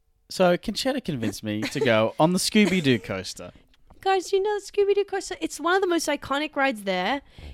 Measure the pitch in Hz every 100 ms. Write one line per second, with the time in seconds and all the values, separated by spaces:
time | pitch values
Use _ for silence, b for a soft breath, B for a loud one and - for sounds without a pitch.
0 | _ _ - - 180 175 - 202 269 269
1 | - 131 110 - 107 107 107 143 127 110
2 | 110 - 160 180 - 214 190 185 135 117
3 | - 95 - - 90 - _ _ - -
4 | 381 381 - 392 415 415 - 403 403 403
5 | 392 381 - - 320 - 330 381 381 330
6 | 320 294 - 277 302 285 269 214 196 180
7 | 196 277 B B B